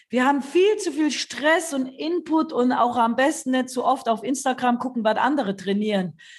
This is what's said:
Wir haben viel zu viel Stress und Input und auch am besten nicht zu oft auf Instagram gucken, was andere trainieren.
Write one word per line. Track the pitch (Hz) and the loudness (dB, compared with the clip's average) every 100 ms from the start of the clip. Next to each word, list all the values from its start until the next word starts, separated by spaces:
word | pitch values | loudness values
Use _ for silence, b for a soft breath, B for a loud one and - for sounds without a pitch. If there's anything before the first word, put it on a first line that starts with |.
| _ | _
Wir | 240 254 | 0 2
haben | 285 | 2
viel | 254 349 392 415 | 0 4 4 2
zu | 359 | -2
viel | 285 302 | -2 -2
Stress | - - 247 294 330 320 | -2 -6 -2 2 2 0
und | 277 262 | -4 -6
Input | - 311 349 - 320 311 | -6 -4 -4 0 0 0
und | - 247 | 0 0
auch | 247 240 240 | 2 0 2
am | 233 233 | 0 2
besten | 269 311 - | 2 0 -2
nicht | 254 254 | -2 -2
zu | - | -2
oft | 240 262 - | 0 0 0
auf | 220 | -2
Instagram | 208 269 269 254 247 240 | -2 -4 -2 0 0 0
gucken, | 254 247 | -2 -2
was | 214 214 | 0 2
andere | 247 285 202 196 | 2 0 -2 -4
trainieren. | 196 202 214 202 180 - B | -2 -2 0 -2 -2 -8 B